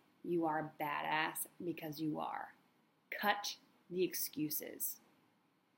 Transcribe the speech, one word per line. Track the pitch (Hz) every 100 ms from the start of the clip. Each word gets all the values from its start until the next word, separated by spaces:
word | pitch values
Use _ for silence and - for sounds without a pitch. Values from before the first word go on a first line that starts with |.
| _ _
you | - 170
are | 160 156 151 -
badass, | 151 147 156 156 160 - - -
because | 175 160 160 151
you | 156 160
are. | 160 - - - _ _ _ _ -
Cut | - 208 208 - - - _ -
the | 175
excuses. | 175 - - 160 151 - - - - - - _ _ _ _ _ _